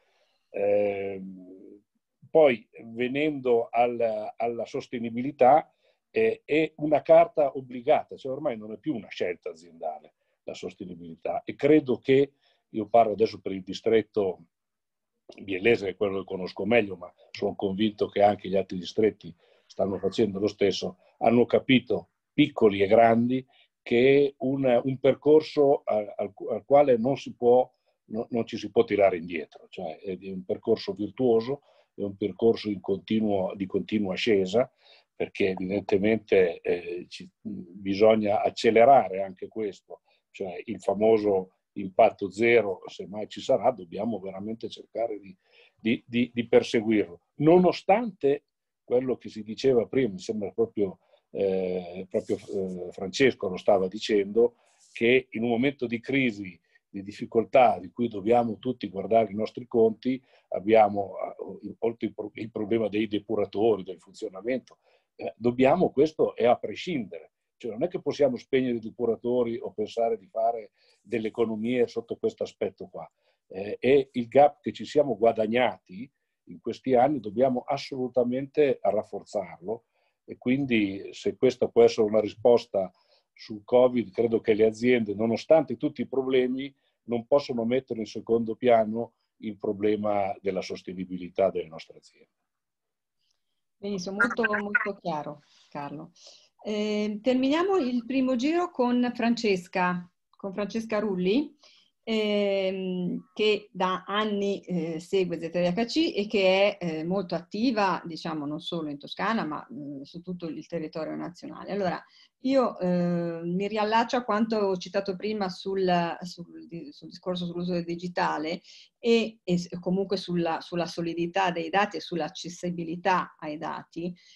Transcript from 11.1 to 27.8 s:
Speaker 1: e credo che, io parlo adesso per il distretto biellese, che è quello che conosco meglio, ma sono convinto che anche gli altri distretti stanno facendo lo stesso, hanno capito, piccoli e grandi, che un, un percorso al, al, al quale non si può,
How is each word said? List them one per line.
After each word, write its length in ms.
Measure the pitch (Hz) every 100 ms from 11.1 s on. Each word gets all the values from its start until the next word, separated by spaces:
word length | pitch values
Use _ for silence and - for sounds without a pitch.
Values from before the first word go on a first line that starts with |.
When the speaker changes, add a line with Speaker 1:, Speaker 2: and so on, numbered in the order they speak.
| 82 - 87
Speaker 1:
e 120 | - 104
credo 420 | 143 151 135 113
che, 340 | - 135 139 _ _ _ _
io 180 | 110 104
parlo 280 | 117 110
adesso 260 | 101 110 104
per 120 | 98
il 100 | 95
distretto 840 | 92 92 113 113 - 107 95 87 _ _ _ _ _ _ _ _ _ -
biellese, 440 | - 92 110 110 98
che 40 |
è 60 | 87
quello 220 | 101 95
che 60 |
conosco 400 | 90 95 90 -
meglio, 320 | 98 120 101 90
ma 160 | 90 _ _
sono 240 | - 101 95
convinto 500 | 101 95 107 104 98
che 140 | 98
anche 260 | 101 101 95
gli 80 | 95
altri 220 | 92 92
distretti 560 | 85 - 107 - 82 - _ _ _
stanno 320 | - 95 92
facendo 400 | 95 107 107 95
lo 100 | 104
stesso, 500 | - 101 90 92 - _ -
hanno 260 | 117 120
capito, 680 | 113 - - 127 - 95 - _ _ -
piccoli 440 | 147 - 110 98
e 40 | 98
grandi, 580 | 113 113 117 120 131 127 _ _ _
che 520 | - 120 131 139 139 -
un, 420 | 127 139 135 120
un 140 | 135 131
percorso 840 | 139 127 147 156 156 151 139 143
al, 280 | - 107 101 -
al, 160 | 101 - 90
al 140 | 107
quale 320 | - 139 147 120
non 180 | 120 135
si 180 | -
può, 340 | 110 120 123 127 _